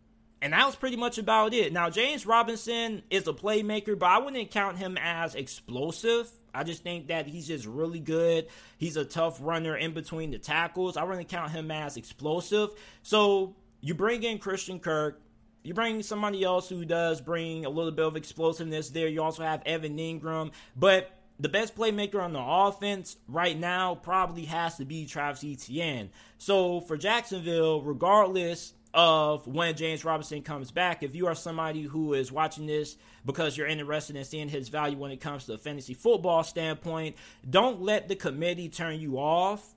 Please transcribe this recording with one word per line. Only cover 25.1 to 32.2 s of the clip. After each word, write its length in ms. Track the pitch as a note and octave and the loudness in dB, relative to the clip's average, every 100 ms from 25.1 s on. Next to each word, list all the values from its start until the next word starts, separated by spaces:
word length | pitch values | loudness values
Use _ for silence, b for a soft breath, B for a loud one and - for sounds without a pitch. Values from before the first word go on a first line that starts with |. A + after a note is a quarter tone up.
| D#3 D3 C3+ | -4 -4 -4
Etienne. 680 | D3 C3 - C#3+ E3 C3 F#2+ B B B | -8 -10 -8 -4 -4 -4 -8 B B B
So 440 | - G3 F3+ F3 | 2 4 4 0
for 160 | E3+ D#3 | -2 -2
Jacksonville, 840 | F#3+ A#3 A3+ F#3+ E3+ E3 D#3+ D#3 | 2 0 0 -6 -2 2 2 2
regardless 920 | C#3+ C3 E3+ G#3+ F#3+ F#3 E3+ E3+ - - _ E3 | -2 0 6 8 8 4 -2 -4 -10 -18 _ 6
of 500 | E3+ D#3 D3+ D3 B2 | 8 8 4 2 -2
when 300 | D3 E3+ D#3 | 0 0 0
James 280 | D#3+ D3+ | -2 -2
Robinson 380 | D#3+ D#3 D3+ D3 | -2 -2 -2 -10
comes 300 | D3 D3 B2+ | -8 -8 -4
back. 320 | F3 F3+ - | 0 0 0
If 100 | C#3 | -6
you 140 | D#3+ F3+ | -2 -2
are 80 | D#3+ | -2
somebody 480 | E3+ D#3+ D#3+ D#3 | -4 -4 -4 -4
who 320 | D3 D#3 D#3 | -6 -4 0
is 160 | C#3 | 0